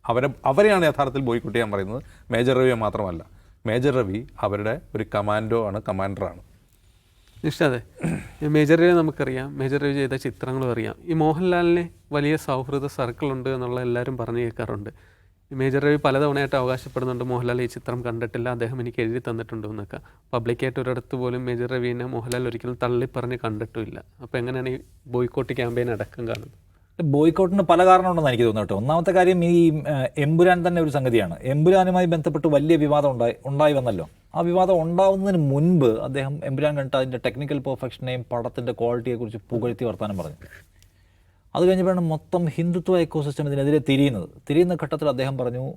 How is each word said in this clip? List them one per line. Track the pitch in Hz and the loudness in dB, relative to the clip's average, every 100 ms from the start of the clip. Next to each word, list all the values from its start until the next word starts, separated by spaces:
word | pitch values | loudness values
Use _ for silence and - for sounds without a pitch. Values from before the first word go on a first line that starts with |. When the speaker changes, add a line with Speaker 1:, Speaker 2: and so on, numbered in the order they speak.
| - | -2
Speaker 1:
അവരെ, | 120 139 - 131 | 0 -2 -2 0
അവരെയാണ് | 135 214 190 160 | 4 4 6 2
യഥാർത്ഥത്തിൽ | 143 139 135 127 | 2 -2 -2 -2
ബോയ്ക്കോട്ട് | 117 - 113 | -2 -2 -2
ചെയ്യാൻ | 110 | -2
പറയുന്നത്, | 101 95 120 - - - | -2 -4 -8 -12 -20 -4
മേജർ | 113 123 127 | 0 2 4
രവിയെ | 127 117 | 4 2
മാത്രമല്ല. | 107 107 98 82 - - _ _ 110 | -2 -2 -6 -6 -12 -20 _ _ -4
മേജർ | 117 139 131 | 0 2 2
രവി | 101 104 131 - | -2 -4 -8 -6
അവരുടെ | 107 101 107 135 - | -4 -2 -4 -6 -8
ഒരു | 110 107 | -8 -4
കമാൻഡോ | 107 104 107 110 113 107 | -4 0 -2 0 -2 -2
ആണ്, | 101 110 | -4 -4
കമാൻഡറാണ്. | 98 98 95 104 87 - _ _ _ _ _ _ _ _ - | -4 -4 -4 -8 -8 -20 _ _ _ _ _ _ _ _ -6
Speaker 2:
നിഷാദേ, | 156 - 156 123 - - 165 160 - - | -6 0 0 0 -8 -8 -6 -6 -10 -6
ഈ | 151 | 0
മേജർ | 151 147 165 | 2 6 6
രവി | 175 175 | 6 6
നമുക്കറിയാം, | 156 151 135 127 139 143 | 2 -2 -4 -4 -8 -6
മേജർ | 131 143 | -2 0
രവി | 143 139 | 0 0
ചെയ്ത | 135 135 | -2 -2
ചിത്രങ്ങളും | 131 - 127 131 131 | -6 -8 -6 -4 -2
അറിയാം. | 117 110 - - | -2 -6 -8 -4
ഈ | 160 | 2
മോഹൻലാലിന് | 156 156 185 175 175 170 170 - _ | 2 2 0 2 2 2 -2 -12 _
വലിയ | 147 143 156 - | -2 0 -2 -2
സൗഹൃദ | 131 131 139 135 - | -4 -2 -6 -6 -4
സർക്കിൾ | 120 117 147 | -4 -2 -4
ഉണ്ട് | 131 127 | -4 -4
എന്നുള്ള | 131 123 123 123 | -4 -4 -4 -2
എല്ലാവരും | 120 123 127 | -2 -4 -6
പറഞ്ഞു | 117 120 | -4 -4
കേൾക്കാറുണ്ട്. | 117 113 110 107 104 - _ _ _ _ _ | -4 -6 -8 -8 -10 -16 _ _ _ _ _
ഈ | 135 | -4
മേജർ | 135 135 | 0 2
രവി | 147 147 | 2 2
പലതവണയായിട്ട് | 143 135 147 143 135 135 | 2 2 0 0 0 0
അവകാശപ്പെടുന്നുണ്ട്, | 127 127 131 127 127 123 123 | -2 -4 -6 -6 -4 -4 -4
മോഹൻലാൽ | 123 120 123 | -4 -2 -4
ഈ | 120 | -4
ചിത്രം | 120 - 120 120 | -8 -8 -8 -6
കണ്ടിട്ടില്ല, | 117 117 123 120 | -6 -8 -6 -6
അദ്ദേഹം | 120 117 127 | -4 -6 -6
എനിക്ക് | 120 123 | -8 -4
എഴുതി | 113 120 120 | -4 -4 -6
തന്നിട്ടുണ്ട് | 113 113 113 104 | -8 -8 -10 -10
എന്നൊക്കെ. | 107 101 - - _ _ | -10 -12 -16 -18 _ _
പബ്ലിക്കായിട്ട് | 123 113 120 131 131 | -4 -4 -2 -4 -4
ഒരിടത്ത് | 127 127 - 127 | -4 -6 -6 -6
പോലും | 123 123 127 | -4 -4 -4
മേജർ | 120 123 | -4 -4
രവിനെ | 127 123 120 123 | -2 -2 -4 -6
മോഹൻലാൽ | 123 120 123 123 | -8 -4 -4 -4
ഒരിക്കലും | 117 123 123 | -6 -8 -4
തള്ളിപ്പറഞ്ഞ് | 123 123 131 131 120 123 | -2 0 -2 -6 -6 -6
കണ്ടിട്ടുമില്ല. | 113 107 110 113 107 107 - _ | -6 -6 -8 -8 -10 -12 -18 _
അപ്പോൾ | 123 131 | -8 -6
എങ്ങനെയാണ് | 120 131 127 | -4 -4 -6
ഈ | 131 - _ 135 | -8 -12 _ -6
ബോയ്ക്കോട്ട് | 123 123 - 123 131 | -4 -2 -4 -4 -4
ക്യാമ്പയിൻ | 120 123 120 | -2 -2 -2
അടക്കം | 107 107 - 113 | -4 -6 -8 -8
കാണുന്നത്? | 104 - - _ _ _ - | -8 -10 -20 _ _ _ -4
Speaker 3:
ബോയ്ക്കോട്ടിന് | 160 143 160 160 185 196 170 | 0 4 4 4 2 2 4
പല | 170 185 | 6 8
കാരണമുണ്ടെന്ന് | 185 185 170 147 | 8 6 2 2
എനിക്ക് | 120 | 4
തോന്നുന്നു | 117 107 101 | 2 2 -2
കേട്ടോ. | 101 | -2
ഒന്നാമത്തെ | 123 165 170 180 | 0 0 2 4
കാര്യം | 180 180 170 | 4 4 4
ഈ, | 175 165 151 139 | 6 4 2 -2
ഏഹ്, | 139 131 - | -2 -2 0
എമ്പുരാൻ | 143 165 180 180 | 2 6 6 6
തന്നെ | 175 175 | 2 0
ഒരു | 156 | 0
സംഗതിയാണ്. | 139 131 117 92 85 127 | 0 2 2 2 -4 -2
എമ്പുരാനുമായി | 143 165 190 185 180 180 | 2 6 6 4 2 2
ബന്ധപ്പെട്ട് | 165 165 151 160 | 0 0 0 2
വലിയ | 143 151 165 | 2 4 4
വിവാദം | 147 147 143 | 6 4 2
ഉണ്ടായി, | 123 117 - 135 | 2 0 0 -6
ഉണ്ടായി | 139 151 143 | 2 4 4
വന്നല്ലോ. | 123 95 80 _ _ | 0 -4 -8 _ _
ആ | - 170 | -4 0
വിവാദം | 175 185 180 | 2 4 2
ഉണ്ടാവുന്നതിന് | 160 175 196 196 196 180 143 | 2 2 4 4 2 2 2
മുൻപ് | 139 165 180 127 110 127 | 2 4 6 4 2 -2
അദ്ദേഹം | 135 135 147 - | -4 -4 -6 -6
എമ്പുരാൻ | 135 151 147 | -2 0 -2
കണ്ടിട്ട് | 135 135 | -2 -2
അതിൻ്റെ | 131 127 | -2 -2
ടെക്നിക്കൽ | 127 120 143 143 135 | -4 -4 -4 -4 -4
പെർഫെക്ഷനെയും | 131 131 - 127 127 117 | -6 -8 -8 -8 -6 -4
പടത്തിൻ്റെ | 120 120 - 123 117 | -6 -4 -6 -6 -2
ക്വാളിറ്റിയെക്കുറിച്ച് | 120 120 120 117 117 110 _ | -2 -2 -4 -4 -6 -10 _
പുകഴ്ത്തി | 117 120 113 120 | -4 -2 -2 -4
വർത്താനം | 101 107 95 | -4 -6 -6
പറഞ്ഞു. | 78 73 - - _ _ _ _ _ _ _ _ _ | -8 -12 -20 -20 _ _ _ _ _ _ _ _ _
അത് | 143 180 | 2 2
കഴിഞ്ഞപ്പോഴാണ് | 185 180 180 170 | 4 2 0 0
മൊത്തം | 156 - 180 170 | -4 -2 -2 -2
ഹിന്ദുത്വ | - 170 175 165 185 | -2 -2 -2 2 2
എക്കോസിസ്റ്റം | 160 156 143 135 147 | 2 -2 -4 -4 -4
ഇതിനെതിരെ | 139 139 151 131 | 0 2 2 2
തിരിയുന്നത്. | 135 143 107 82 - - | 2 2 0 -8 -14 -2
തിരിയുന്ന | 147 180 170 | 2 2 0
ഘട്ടത്തിൽ | 147 151 151 | -4 -2 -2
അദ്ദേഹം | 127 135 135 | 0 -4 -2
പറഞ്ഞു, | 123 123 135 | -4 -4 -8